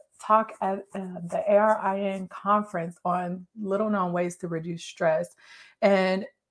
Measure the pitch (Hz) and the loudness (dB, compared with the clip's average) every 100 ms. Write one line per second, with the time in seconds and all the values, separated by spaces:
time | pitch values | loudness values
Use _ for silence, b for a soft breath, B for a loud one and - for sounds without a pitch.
0 | - - - 220 220 - 196 196 - 202 | -12 -6 2 4 2 -4 -4 -4 -8 -10
1 | 190 180 170 180 202 202 214 214 202 196 | -10 -10 -6 -2 4 6 6 2 0 -2
2 | 202 190 185 - 196 208 208 175 170 175 | -2 -4 -8 -4 2 2 0 -6 -6 -6
3 | 180 180 175 185 180 226 196 196 214 208 | -4 -2 -4 -8 -12 -8 -2 0 0 0
4 | 180 175 175 175 175 165 165 170 - - | 0 0 -2 -4 -6 -6 -6 -10 -10 0
5 | 170 160 170 _ b b b b 196 196 | 2 2 -2 _ b b b b 2 4
6 | 190 190 220 _ _ | 2 0 -6 _ _